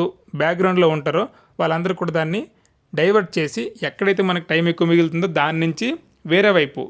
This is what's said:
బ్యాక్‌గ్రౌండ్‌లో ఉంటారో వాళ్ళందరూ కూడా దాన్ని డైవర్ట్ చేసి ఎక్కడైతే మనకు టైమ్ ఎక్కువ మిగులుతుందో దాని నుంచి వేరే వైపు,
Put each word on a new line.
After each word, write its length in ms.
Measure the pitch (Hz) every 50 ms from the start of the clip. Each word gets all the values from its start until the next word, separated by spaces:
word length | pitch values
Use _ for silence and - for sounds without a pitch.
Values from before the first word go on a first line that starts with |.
| 165 - - _ _ _ - 143
బ్యాక్‌గ్రౌండ్‌లో 480 | 151 165 180 170 185 185 180 185 175 160 156
ఉంటారో 280 | 151 143 156 143 180 226 - - - _ _ _ -
వాళ్ళందరూ 360 | 170 160 160 165 170 180 180 -
కూడా 120 | 180 170 160 165
దాన్ని 220 | 160 160 180 220 320 - _ _ _ _ _ _ _ _ -
డైవర్ట్ 380 | 151 160 190 208 214 185 - -
చేసి 260 | 175 156 143 - 226 240 - - - 160 139
ఎక్కడైతే 340 | - - 202 196 190 202 190 185
మనకు 160 | 175 175 165 -
టైమ్ 160 | 156 160 170 170
ఎక్కువ 160 | 165 - 170 165
మిగులుతుందో 380 | 170 170 165 160 165 165 180 175 156 156
దాని 180 | 143 156 160 160
నుంచి 280 | 165 165 165 - 226 254 330 - _ _ _ _ _ 156 165
వేరే 180 | 190 202 208 190
వైపు, 240 | 170 147 135 - - 123